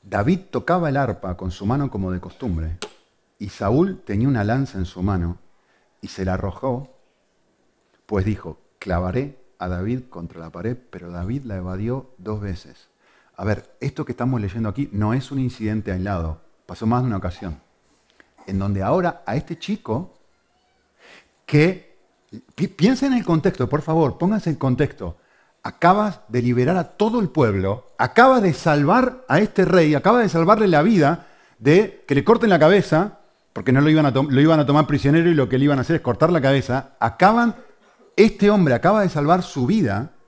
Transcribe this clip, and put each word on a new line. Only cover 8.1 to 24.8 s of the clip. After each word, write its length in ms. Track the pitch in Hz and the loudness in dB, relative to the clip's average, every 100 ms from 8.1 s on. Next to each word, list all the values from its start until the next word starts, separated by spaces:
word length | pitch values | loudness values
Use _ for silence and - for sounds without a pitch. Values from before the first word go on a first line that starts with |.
| 101 | -2
dijo, 340 | 95 95 85 73 _ _ | -2 -4 -10 -18 _ _
'Clavaré 600 | 101 87 90 110 143 147 _ _ | -6 -4 -2 -4 -6 -12 _ _
a 100 | 90 | -8
David 340 | 90 101 127 - | -6 -6 -6 -8
contra 300 | 85 85 85 | -14 -14 -14
la 120 | 82 | -16
pared', 260 | 87 107 123 _ | -10 -8 -8 _
pero 180 | 90 87 | -18 -14
David 360 | 87 92 135 | -10 -8 -8
la 120 | 135 95 | -8 -10
evadió 540 | 90 92 110 131 131 - | -8 -8 -6 -8 -10 -16
dos 200 | 95 107 | -10 -8
veces". 500 | 101 87 71 - _ _ _ _ _ | -8 -10 -14 -20 _ _ _ _ _
A 80 | - | -8
ver, 320 | 104 104 - _ | -4 -4 -8 _
esto 260 | 135 - | -8 -8
que 60 | 143 | -10
estamos 280 | 123 131 123 | -4 -2 -2
leyendo 300 | 101 110 110 | -4 -4 -6
aquí 180 | 104 143 | -4 -6
no 220 | 101 107 | -2 -2
es 160 | 127 131 | -2 -4
un 80 | 139 | -6
incidente 520 | 127 - 107 107 101 | -6 -4 -4 -4 -4
aislado, 500 | 90 98 92 80 78 _ _ - | -6 -4 -4 -6 -10 _ _ -18
pasó 180 | 90 | -6
más 160 | 113 120 | -2 0
de 60 | 127 | -2
una 100 | 98 | -4
ocasión, 420 | 92 87 95 73 _ _ _ _ _ _ _ _ | -6 -10 -12 -14 _ _ _ _ _ _ _ _
en 140 | - 95 | -8 -6
donde 240 | 98 98 | -4 -4
ahora 400 | 98 170 170 - | -2 0 -2 -6
a 100 | - | -6
este 220 | 120 - 175 | -6 -6 -12
chico 560 | - 220 - 113 185 _ _ _ _ _ _ _ _ _ - - _ _ | -8 -8 -6 -6 -6 _ _ _ _ _ _ _ _ _ -20 -20 _ _
que... 520 | - 147 165 185 _ _ _ _ _ - _ | 0 2 4 0 _ _ _ _ _ -20 _
Pi-, 140 | - 190 | -6 -6
piensen 460 | - 196 262 277 | 2 2 2 0
en 60 | 247 | -2
el 60 | |
contexto, 420 | 175 160 190 - 123 | 0 0 0 -2 -4
por 140 | 156 | -4
favor, 360 | 156 160 143 - | -2 0 0 0
pónganse 320 | 180 214 175 | -2 -2 -4
en 60 | 143 | -2
contexto. 600 | 131 123 | -2 0